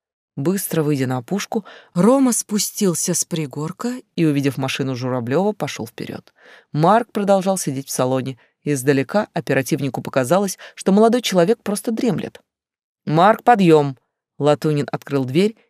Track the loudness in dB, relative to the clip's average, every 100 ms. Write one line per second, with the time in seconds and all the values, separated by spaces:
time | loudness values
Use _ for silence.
0 | _ _ _ -6 -2 -2 -2 -2 0 0
1 | -2 -4 -4 -6 -6 -8 -8 -16 _ 0
2 | 4 4 4 0 -4 -4 -4 -2 -2 0
3 | -2 -4 -4 -6 -6 -8 -10 -8 -8 -8
4 | -10 0 2 2 0 0 -4 -4 -6 -4
5 | -4 -4 -2 0 0 -2 -6 -8 -12 -12
6 | -12 -12 -16 _ -20 -20 _ 0 4 4
7 | 2 -2 2 2 2 -2 -4 -6 -6 -2
8 | 0 0 -4 -10 _ _ -4 -2 2 2
9 | 2 -2 -4 -6 -2 -2 0 -2 -4 -6
10 | -4 -2 2 2 0 -6 -16 -8 2 4
11 | 4 4 0 2 2 2 -2 -6 -4 -2
12 | -2 -2 -6 -12 _ _ _ _ _ _
13 | -2 4 4 4 4 4 6 6 4 -4
14 | _ _ _ -4 0 2 0 -2 -4 -8
15 | -4 -4 -2 0 0 -2 _